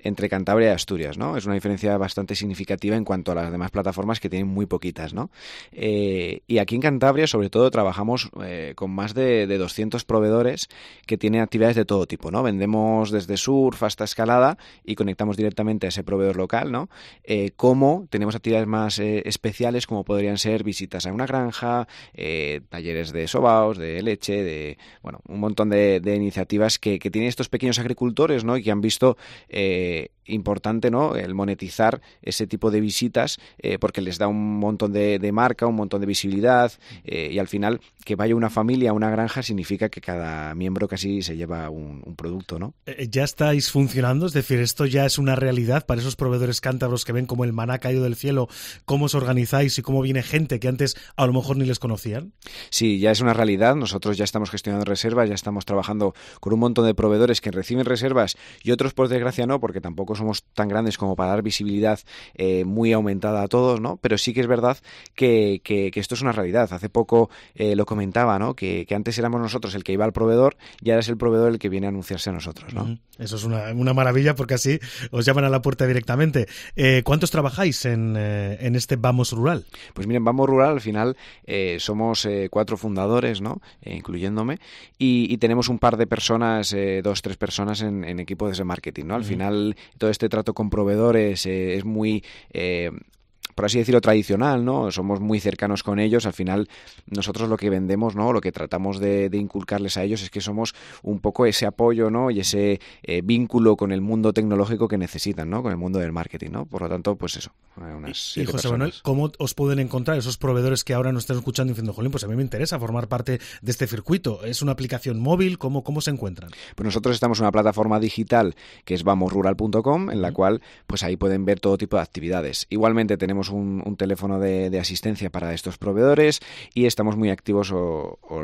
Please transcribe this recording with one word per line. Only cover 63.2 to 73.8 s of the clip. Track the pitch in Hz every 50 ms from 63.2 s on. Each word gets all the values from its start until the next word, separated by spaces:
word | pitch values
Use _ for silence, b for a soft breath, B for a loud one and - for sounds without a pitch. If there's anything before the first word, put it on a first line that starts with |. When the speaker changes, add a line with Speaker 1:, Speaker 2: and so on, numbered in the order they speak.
| 98 107 107 104 101
Speaker 1:
a | 101
todos, | - 123 127 127 123 110
¿no? | 110 131 180
Pero | - - - 107 101
sí | - 127 110
que | 127
es | 123
verdad | 117 123 120 117 123 135 - B B B B B B B
que, | - 131 123 117 110 107 101 98 92 -
que, | - 107 101 98 95
que | - 104
esto | 101 - 120
es | 117
una | 131 131 110
realidad. | 110 95 87 95 120 120 87 92
Hace | 85 98 104
poco, | - 120 110 - 117 117 113 B B B B B B
eh, | - 107 104 101
lo | 101 104
comentaba, | - 107 104 101 95 92 120 123 117 101 98
¿no? | 104 123 135
Que, | - 98 92 92 90 85
que | - 101
antes | 104 107 120 110 117
éramos | 117 117 120 120
nosotros | 117 107 113 127 113 101 92
el | 98 90
que | - 95
iba | 98 107
al | 110 92
proveedor | 110 110 113 117 120 131 139 - B B B B B -
y | 117
ahora | 113 117
es | 110 110
el | 120
proveedor | 107 123 117 113 113 117 117 113
el | 110
que | - 101
viene | 92 98 98
a | 101
anunciarse | 98 98 92 - 98 90 - 104
a | 92
nosotros, | 82 80 87 80 - - - 123
¿no? | 101 104
Speaker 2:
Ujú. | 110 117 117 - _ - -
Eso | 117 104 110
es | 107 107
una, | 113 113 110 104 110 117
una | 120